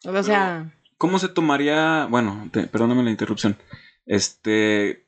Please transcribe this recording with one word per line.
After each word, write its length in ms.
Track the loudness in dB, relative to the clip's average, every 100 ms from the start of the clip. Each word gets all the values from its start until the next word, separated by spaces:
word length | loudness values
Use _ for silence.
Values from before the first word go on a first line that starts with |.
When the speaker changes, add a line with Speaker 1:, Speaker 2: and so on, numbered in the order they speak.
| -6
Speaker 1:
O 180 | -2
sea 400 | 0 2 0 -4 -10
Speaker 2:
Pero, 100 | -16 _ -4
¿cómo 220 | -2 0
se 80 | -2
tomaría? 800 | 0 0 2 2 2 2 0 0
Bueno, 400 | 0 0 -4 -6
te, 120 | -4 -2
perdóname 380 | 0 2 2
la 80 | 2
interrupción. 460 | 0 -2 -2 -2 -2 -8 -20 -20 _ -2
Este, 960 | 0 0 -4 -2 2 2 2 0 -4